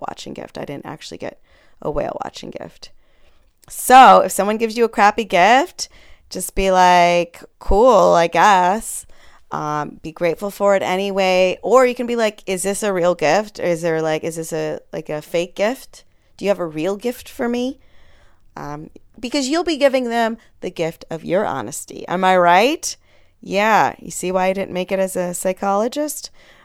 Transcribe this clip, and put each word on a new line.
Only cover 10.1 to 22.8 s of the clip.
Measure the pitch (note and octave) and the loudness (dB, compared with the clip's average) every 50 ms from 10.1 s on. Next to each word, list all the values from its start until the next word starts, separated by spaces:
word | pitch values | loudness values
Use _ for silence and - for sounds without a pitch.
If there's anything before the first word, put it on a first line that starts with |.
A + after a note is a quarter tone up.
grateful | D#3 - E3+ E3 D#3 - G#3 G3+ | -6 -4 -2 -2 -2 -2 -6 -8
for | - - G3+ G3+ G3 | -4 0 2 2 2
it | F#3+ - | 2 2
anyway. | A2 F3+ F#3+ G3+ G3+ F#3+ G3 F#3+ F#3 F#3 F#3 F#3 F#3 - - - | 0 -2 -2 -2 -2 -2 0 2 2 4 4 2 2 0 -2 0
Or | F3+ A3 C4 B3+ | 2 4 4 4
you | B3 A#3+ | 2 0
can | - A#3+ | -4 -6
be | A#3 A#3+ | -4 -2
like, | A#3 A3+ G#3+ G#3+ - - | -2 -2 -2 -4 -6 -8
"Is | - F#3+ F3+ - | -8 -6 -4 -4
this | G3 G3+ - A3 | -6 -4 -4 -4
a | G#3 F#3+ | -4 -2
real | F3+ E3 F3+ F3 | 0 0 0 0
gift? | F3+ D#3 C#3+ D#3+ G3+ G#3+ G#3 - - | 0 2 2 2 2 0 -4 -8 -6
Or | - | -4
is | F3 E3+ D#3+ | -4 -4 -2
there, | E3 E3+ D#3+ D#3+ | -2 -2 -2 -2
like, | D#3+ D#3+ D#3 D#3 - | -2 -2 -2 -4 -4
is | E3 D#3+ | -8 -8
this | E3 D#3+ D#3 E3 | -10 -10 -8 -6
a, | D#3 D#3 D#3 D3+ - - _ - | -6 -6 -6 -8 -10 -12 _ -14
like, | D#3+ D#3 - | -12 -10 -10
a | D3+ D3+ D3+ | -10 -10 -8
fake | - - E3+ F3 F#3 - | -4 -4 -4 -4 -4 -4
gift? | - G3 A3 C4 C4 - - - - _ _ _ _ _ _ _ | -4 -2 -2 -4 -6 -12 -20 -20 -20 _ _ _ _ _ _ _
Do | - F#3 | -6 -2
you | G3 | -2
have | G3 F#3 | -2 -2
a | F3 | -4
real | D#3+ D3+ D#3 D#3 F#3 G3+ | -8 -6 -4 -4 -4 -4
gift | G3+ - A#3+ B3 - - | -4 -6 -8 -8 -8 -14
for | - - - B3 A#3+ | -14 -10 -6 -6 -4
me?" | A#3+ A#3+ B3 B3+ C#4+ - - _ - - - - - _ _ - _ _ _ _ - | -4 -4 -4 -6 -8 -10 -18 _ -20 -20 -20 -20 -20 _ _ -20 _ _ _ _ -16
Um, | D3+ D3 D3 D3 D3 D#3 - - - _ _ _ - | -14 -14 -12 -14 -14 -16 -18 -20 -20 _ _ _ -14
because | - A#3 C#4+ D4 C4 B3+ | -10 -6 -4 -4 -2 -2
you'll | D4+ E4 F4 | -2 -2 -2
be | F4 D#4+ | -2 -2
giving | B3+ C#4 C#4 B3+ C4 B3+ A#3 | 0 0 2 2 0 -2 -2
them | A#3 A#3 A3+ A3 A3+ A3+ _ _ _ - | -2 -2 -2 -2 -4 -8 _ _ _ -12
the | - F#3 | -12 -10
gift | E3 - E3 D#3+ E3 - - - | -6 -6 -6 -6 -6 -10 -14 -12
of | E3 D#3 D3 | -12 -10 -6
your | D3+ D#3+ G3 G#3+ | -2 -2 -2 -2
honesty. | - - C3+ G#2+ A2 D3+ - - - - - - | -2 -4 -6 -8 -10 -12 -14 -14 -16 -16 -14 -10
Am | - E3+ F#3 F#3 | -6 -4 0 2
I | F#3 F#3 | 2 4
right? | F3+ F3 F3 F3 F#3 A3+ C#4 D#4+ - | 4 4 6 6 6 4 2 0 -4